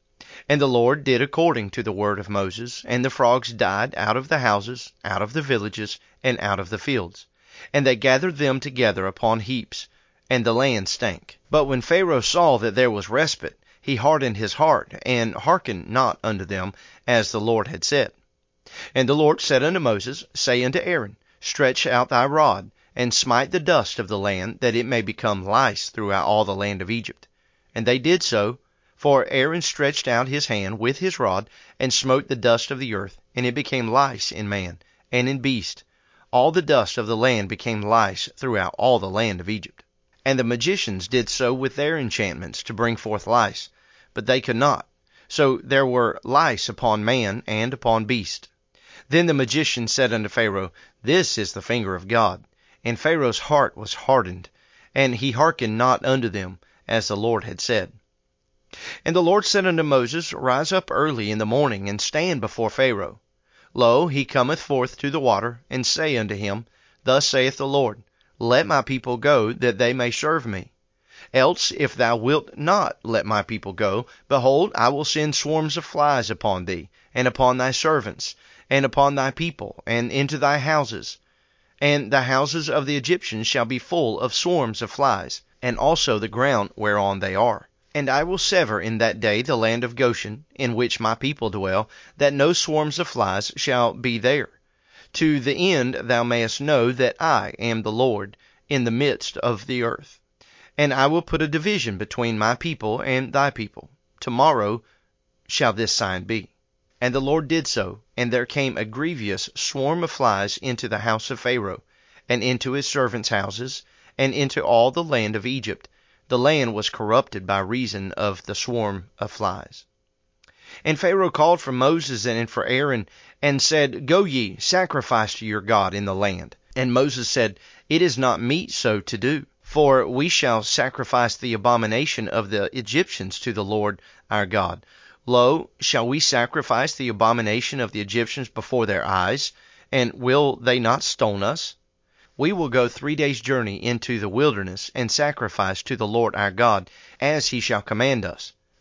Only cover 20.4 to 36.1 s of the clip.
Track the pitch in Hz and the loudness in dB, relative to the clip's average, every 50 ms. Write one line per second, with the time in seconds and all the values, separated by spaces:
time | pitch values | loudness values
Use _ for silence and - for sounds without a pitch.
20.4 | - 139 123 123 127 127 131 156 - 180 175 151 110 101 113 _ _ _ _ _ | 0 0 2 2 2 0 0 -2 -2 -2 -2 -2 -4 -6 -12 _ _ _ _ _
21.4 | - - - - 143 127 127 - - - 123 123 123 - 139 120 127 139 143 156 | -10 -8 -2 2 2 2 2 2 0 0 2 2 2 2 2 2 2 4 4 4
22.4 | 151 131 95 95 95 - _ _ _ _ - - 123 120 - - - 131 120 123 | 4 4 4 0 -4 -14 _ _ _ _ -4 -2 -2 0 0 0 2 2 2 2
23.4 | 139 - - 180 147 180 170 143 104 - - - 110 90 107 98 98 101 98 92 | 2 2 -2 -2 2 4 4 4 2 0 -4 -6 -6 -4 -4 -2 -2 -2 -2 -2
24.4 | 92 110 - - 131 120 110 117 120 117 131 117 107 95 107 - - 113 104 98 | -4 -6 -6 -2 0 0 2 2 0 0 0 -2 -2 -2 -6 -4 -2 -2 -2 -2
25.4 | 92 98 104 123 135 120 104 - - - - - 104 101 98 98 73 - 107 107 | -2 0 2 4 4 2 0 -2 -8 -8 -8 -6 -4 0 0 0 2 2 2 2
26.4 | 110 104 98 98 101 101 101 90 92 90 113 117 110 - - _ - _ _ _ | 2 0 0 -4 -2 -4 -4 -6 -4 -4 -4 -6 -6 -8 -14 _ -20 _ _ _
27.4 | _ _ _ _ _ _ - 117 117 120 123 131 123 156 180 180 - - 123 107 | _ _ _ _ _ _ -8 -4 0 2 0 2 2 2 2 2 2 0 0 2
28.4 | 101 107 123 - _ _ _ _ _ _ _ _ - 147 139 131 - - - 135 | 0 0 -2 -6 _ _ _ _ _ _ _ _ 2 4 4 4 4 2 0 0
29.4 | 131 160 160 175 160 - - - 143 139 151 - - 131 120 117 127 131 135 147 | 0 0 0 -2 -4 -4 -2 0 0 0 0 -2 -2 0 2 2 0 0 -2 -4
30.4 | 143 - 117 104 98 95 107 104 110 123 139 - 180 185 175 - 127 101 92 95 | -2 -2 -4 -4 -4 -4 -6 -2 -2 -2 -2 0 -2 -4 -2 0 0 0 0 0
31.4 | 107 - _ - - - - - 131 131 - - - 135 131 139 - - 139 117 | -4 -6 _ -20 -20 -20 -8 -4 -2 0 0 0 2 2 2 2 2 -2 -6 0
32.4 | 107 120 117 117 - - 143 127 135 120 107 95 98 95 - - _ _ - 123 | 4 4 4 4 2 -4 -6 -6 -6 -4 -4 -6 -6 -8 -12 -18 _ _ -4 -2
33.4 | 123 123 120 147 135 - 139 131 117 113 113 131 143 135 123 113 - - - - | 0 0 0 -2 -4 -4 -2 -2 -2 2 4 4 4 4 0 -4 -8 -8 -6 -6
34.4 | 107 101 101 98 92 87 85 - _ _ _ _ _ - - 123 123 131 139 135 | -6 -4 -4 -4 -4 -6 -10 -14 _ _ _ _ _ -4 -2 0 0 0 -2 -2
35.4 | 123 139 131 113 90 - - - - _ _ _ _ _ | -2 -2 -2 -2 -4 -6 -12 -14 -18 _ _ _ _ _